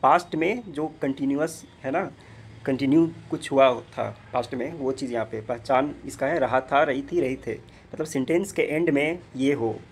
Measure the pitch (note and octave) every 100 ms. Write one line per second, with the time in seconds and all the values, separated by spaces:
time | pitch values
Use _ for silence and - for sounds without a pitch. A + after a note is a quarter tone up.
0 | C3+ E3+ E3+ D#3+ E3 B3 G#3+ D3 D#3 -
1 | C#3 C3+ C#3 C#3 D#3+ - - - C3+ D#3
2 | F#3 - - - - - - C3 C#3 D3+
3 | E3 - - D#3+ - C#3 C3+ A#2 - -
4 | A2 G#2 - C3+ A#2+ B2+ C3 E3 C3+ C3
5 | C3 A#2 A2 A2 A2 A#2 A2+ C3 D3 -
6 | C#3 - C3+ D3+ B2+ C3 C3+ C#3 D#3 C3+
7 | C#3 F3 C3 C3+ - G#2+ - - - -
8 | D#3 C#3 B2+ E3+ G3 - - D#3 E3+ C#3
9 | D3 F3 - C3 C3+ C3+ A2+ G#2 -